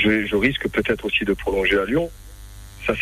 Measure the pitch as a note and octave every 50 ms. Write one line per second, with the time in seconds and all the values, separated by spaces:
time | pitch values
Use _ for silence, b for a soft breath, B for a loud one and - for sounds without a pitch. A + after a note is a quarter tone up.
0 | - G#2 G#2+ G#2+ G#2 G#2 G#2 G2+ G2 C3 C#3 - - A#2 - - G#2 - A#2 G#2
1 | - G#2 - - G#2+ G2+ G2 - - - G2 G2 F#2+ F#2+ G2 G2+ F#2+ G2 B2 D#3
2 | E3+ E3 - - - - - - - - - - - - - - - - A2+ -